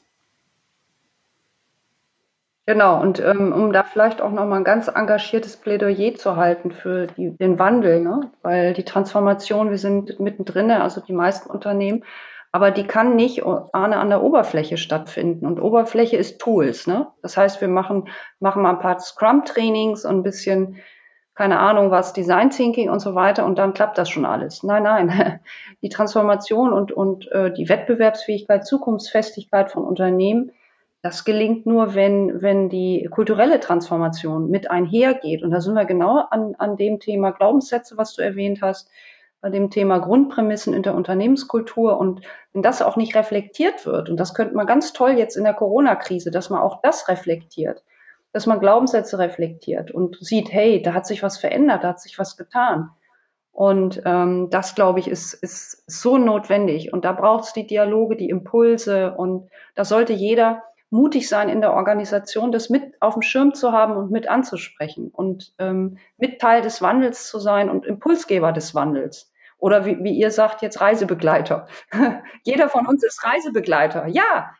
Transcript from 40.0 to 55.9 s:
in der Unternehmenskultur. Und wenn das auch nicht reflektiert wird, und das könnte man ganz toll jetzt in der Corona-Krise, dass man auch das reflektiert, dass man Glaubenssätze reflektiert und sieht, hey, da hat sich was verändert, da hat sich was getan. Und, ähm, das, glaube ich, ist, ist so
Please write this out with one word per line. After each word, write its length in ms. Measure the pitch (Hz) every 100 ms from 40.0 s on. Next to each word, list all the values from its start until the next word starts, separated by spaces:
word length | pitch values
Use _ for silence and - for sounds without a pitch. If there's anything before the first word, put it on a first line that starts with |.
| 165 247 277 - 214 214 -
in 100 | 190
der 120 | 196 -
Unternehmenskultur. 1040 | 180 185 220 269 - 233 226 - 226 196
Und 240 | 190 185 - - _
wenn 120 | 196
das 180 | 196 254
auch 160 | - 226
nicht 180 | 220 220
reflektiert 720 | 214 208 202 - 339 - -
wird, 240 | - 160
und 80 | 170
das 160 | 180
könnte 220 | - 214 -
man 120 | 208
ganz 240 | 254 -
toll 200 | - 254
jetzt 260 | 254 226 -
in 80 | 208
der 80 |
Corona-Krise, 800 | 208 208 220 277 190 - 180 170
dass 180 | 175 185
man 120 | -
auch 200 | 190 -
das 260 | 269 - -
reflektiert, 720 | 185 - 165 165 - 156 - _ _ - _ _
dass 120 | 214 233
man 140 | 208
Glaubenssätze 580 | 196 226 254 226 220 190
reflektiert 720 | 175 - 165 165 - - -
und 260 | - 180 -
sieht, 320 | - 220 -
hey, 300 | 196 214 202
da 120 | 175
hat 140 | 175 -
sich 160 | 208
was 140 | 196 -
verändert, 480 | - - 294 214 175
da 40 |
hat 120 | 180
sich 180 | - -
was 160 | 190 -
getan. 540 | 185 247 247 160 160 _ _ _ _ _ _
Und, 480 | - 196 196 185 185 180
ähm, 440 | 180 180 180 180
das, 260 | 185 190 -
glaube 240 | 190 185
ich, 80 | 180
ist, 260 | 156 -
ist 560 | - 185 - - -
so 280 | -